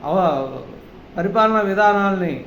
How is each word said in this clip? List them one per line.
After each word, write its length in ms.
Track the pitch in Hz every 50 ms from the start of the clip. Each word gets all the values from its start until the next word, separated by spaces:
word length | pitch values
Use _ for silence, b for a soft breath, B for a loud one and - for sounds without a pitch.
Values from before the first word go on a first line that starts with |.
| -
అవ-, 580 | 143 160 190 180 170 147 139 135 131 131 127 - - - - - - - - - - - -
పరిపాలనా 420 | 175 202 - 226 220 220 220 220
విధానాలని 840 | 208 196 190 196 208 208 208 202 196 196 196 190 180 170 139 127 -